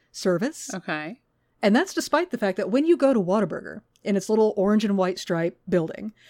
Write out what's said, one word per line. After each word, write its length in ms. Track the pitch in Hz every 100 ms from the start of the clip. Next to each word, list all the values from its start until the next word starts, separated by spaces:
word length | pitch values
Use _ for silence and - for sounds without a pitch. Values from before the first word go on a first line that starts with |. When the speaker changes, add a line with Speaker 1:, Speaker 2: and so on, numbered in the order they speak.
| _
Speaker 1:
service. 580 | - 190 175 240 - -
Speaker 2:
Okay. 460 | 196 - 151 156 226 _ _ _ _
Speaker 1:
And 120 | 208
that's 200 | 226 381
despite 360 | - - 294 359
the 80 | -
fact 180 | 202 185
that 120 | 190
when 140 | 240
you 120 | 320 311
go 180 | 277
to 60 | 262
Whataburger 580 | 175 208 185 147 - 80 - _
in 140 | - 202
its 120 | -
little 240 | 220 214 208
orange 280 | 190 214
and 140 | 208 196
white 200 | 185 185
stripe 400 | - 170 170 - -
building 440 | 180 160 - 214 - _